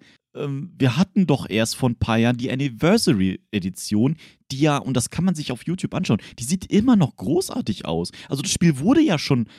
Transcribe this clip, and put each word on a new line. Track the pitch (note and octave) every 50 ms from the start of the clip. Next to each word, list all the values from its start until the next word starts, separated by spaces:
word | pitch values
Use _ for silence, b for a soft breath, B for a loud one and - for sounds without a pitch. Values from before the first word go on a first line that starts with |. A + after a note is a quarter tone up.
| b b b b _ _ -
ähm, | - D3 C#3+ C#3 C#3 D3+ F3+ - -
wir | C#3 B2+ A#2
hatten | D3+ G3 - - G3+ F#3
doch | D3+ D3 B2 - -
erst | - A2 A2+ - -
vor | - C3+ B2+
ein | A#2+ -
paar | - - A2 A2+
Jahren | A2+ A#2+ B2
die | A#2 A#2+ B2+ B2+
Anniversary-Edition, | C3 C#3 C#3+ A#2 A2 - E3 G3+ A#3 - F#3+ C3+ G2 F#2+ F#2+ F2+ - _ _ - G#2 E2+ F#2+ F#2 - - - G#2 G#2 A2+ C#3 D#3+ B B B B B B - C3+
die | C3+
ja, | D3+ D#3 C#3+ C#3
und | - B2+ C3+
das | B2+ A#2 -
kann | - - E3
man | F#3+ F3+
sich | D#3 C#3+ -
auf | B2 A#2+ -
YouTube | - E3+ F#3 - - -
anschauen, | C#3+ F#3 - B2 F#2+ B B B B
die | B2
sieht | B2 F3 F#3+ -
immer | - - G3+ G#3+ C4 B3
noch | G3+ D#3+ A#2 -
großartig | - - - D4+ F4 F#4+ - - B3+ - - - - -
aus. | - E3 E3 F2 - B B B B
Also | D3 C3+
das | D3 G3 -
Spiel | - F3 E3+ D3 B2+
wurde | C#3+ G3+ C#4 E4
ja | D4+ D#4 F3+ C#3
schon | - - C#3 B2 A2+ B B